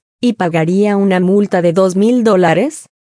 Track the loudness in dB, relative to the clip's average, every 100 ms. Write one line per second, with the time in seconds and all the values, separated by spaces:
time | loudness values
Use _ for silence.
0 | _ _ -4 -2 -4 -2 -2 0 0 0
1 | 0 0 0 0 0 0 0 0 0 0
2 | 0 2 2 2 2 0 -2 -6 -18 _